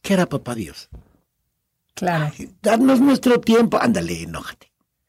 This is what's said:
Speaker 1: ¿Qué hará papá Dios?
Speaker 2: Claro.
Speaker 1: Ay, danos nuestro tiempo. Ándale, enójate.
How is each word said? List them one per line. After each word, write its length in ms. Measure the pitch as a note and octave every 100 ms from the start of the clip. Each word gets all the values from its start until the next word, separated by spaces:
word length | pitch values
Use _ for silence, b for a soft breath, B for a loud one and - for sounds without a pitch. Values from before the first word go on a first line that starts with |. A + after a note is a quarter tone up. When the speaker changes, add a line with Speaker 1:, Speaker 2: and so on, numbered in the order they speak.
Speaker 1:
¿Qué 100 | -
hará 140 | F#3+ E3+
papá 260 | C#3 -
Dios? 360 | A2+ F2+ - - - _ _ _ _ _ _ _ _ _ -
Speaker 2:
Claro. 360 | F3+ E3 D3+ -
Speaker 1:
Ay, 160 | - -
danos 400 | G#3+ A3+ C4 C4
nuestro 380 | C#4 C4 B3+ A#3+
tiempo. 380 | A#3+ A3+ A3+ -
Ándale, 420 | B3 F#3 E2 E2+
enójate. 480 | E2 E2 - - _ _ _ _